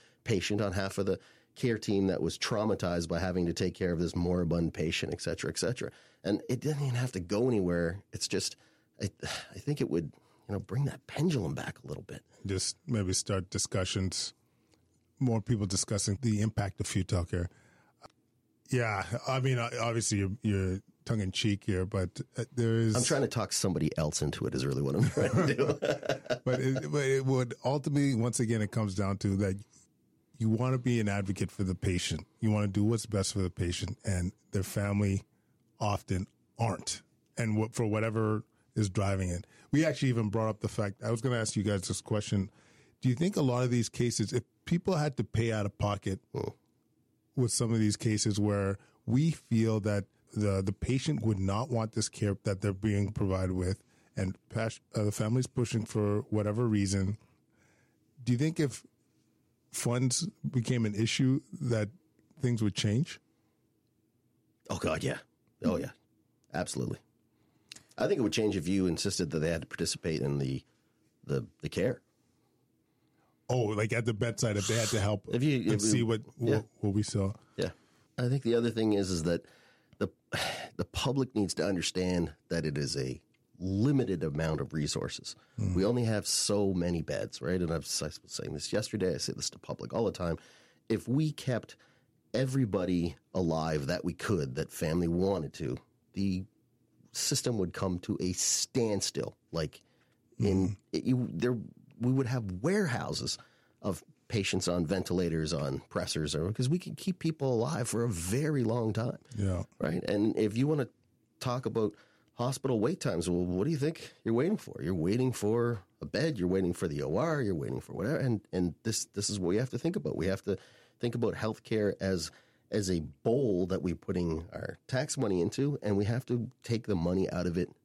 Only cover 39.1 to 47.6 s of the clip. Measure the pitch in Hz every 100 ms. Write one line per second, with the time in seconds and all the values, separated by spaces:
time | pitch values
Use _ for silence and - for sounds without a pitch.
39.1 | 95 90 87 - - - 139 160 143 135
40.1 | 117 107 113 110 107 107 - 104 101 110
41.1 | 117 127 120 110 107 101 101 - - -
42.1 | 107 - 104 92 - _ - _ _ 131
43.1 | 123 175 208 139 123 127 123 110 - 123
44.1 | - 104 113 - _ - 175 - 175 151
45.1 | 131 104 107 113 107 101 - 104 104 101
46.1 | 95 _ - - - _ _ _ _ _
47.1 | _ _ - 120 -